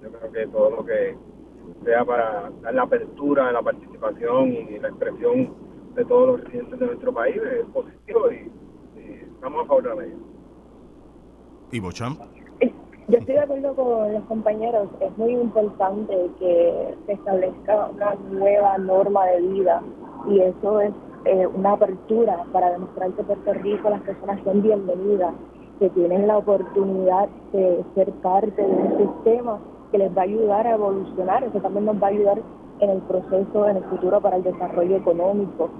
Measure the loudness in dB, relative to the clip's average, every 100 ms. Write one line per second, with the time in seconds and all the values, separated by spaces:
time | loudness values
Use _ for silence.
0 | -18 -14 -10 -8 -4 2 2 0 -4 -2
1 | -2 -6 -18 -20 -20 -20 -20 -10 0 0
2 | 2 0 -2 -4 -8 -12 -4 -2 0 -2
3 | -2 -6 0 2 2 0 -2 -6 -8 -8
4 | -6 -4 -2 2 2 -2 -8 -8 -10 -6
5 | -6 -2 0 0 -2 -6 -20 -20 -14 -6
6 | 0 4 4 2 -4 -12 -12 -6 -6 -4
7 | -6 -2 -2 -2 -4 -6 -6 -8 -10 -16
8 | -4 0 0 -4 -14 -20 -20 -20 -20 -20
9 | -20 -20 -20 -14 -10 -6 2 2 2 -8
10 | -10 -14 -20 -20 -20 -20 -20 -20 -20 -20
11 | -20 -20 -20 -20 -20 -20 -12 -10 -8 -8
12 | -10 -10 -16 -20 -20 -2 -2 -2 -20 -20
13 | 0 0 2 0 0 -2 -4 -2 0 0
14 | 0 -4 -6 -2 -2 -2 0 0 -2 -4
15 | -6 -2 -2 0 0 0 0 0 -2 -2
16 | -4 -2 -2 -2 2 4 4 2 -4 -8
17 | -8 -6 -2 0 0 -4 0 0 0 -2
18 | -2 -2 -6 0 4 6 4 2 2 4
19 | 4 4 4 4 2 2 2 2 -2 -16
20 | -18 -10 2 4 4 2 0 2 2 -2
21 | -14 -4 2 4 4 2 2 4 2 0
22 | -2 2 4 2 0 2 2 0 -6 -6
23 | -6 -4 -4 -2 -2 -2 -2 0 0 -2
24 | -4 -8 -6 -4 0 2 4 2 0 -2
25 | 0 2 0 -4 -16 -20 -20 0 0 2
26 | 2 2 2 2 2 0 2 0 0 2
27 | 2 2 0 -4 -6 0 2 2 -2 0
28 | 0 0 0 2 0 0 0 2 2 2
29 | 0 2 2 2 0 -6 -10 -20 -4 0
30 | 2 0 0 0 2 2 2 2 0 -2
31 | -6 -6 0 0 0 -4 -2 -2 0 2
32 | 0 4 2 2 -4 -18 -20 0 2 2
33 | 0 -2 0 0 2 2 2 2 -2 -2
34 | 2 2 2 0 -2 -4 -4 0 2 2
35 | 2 2 2 0 -2 -4 -6 -6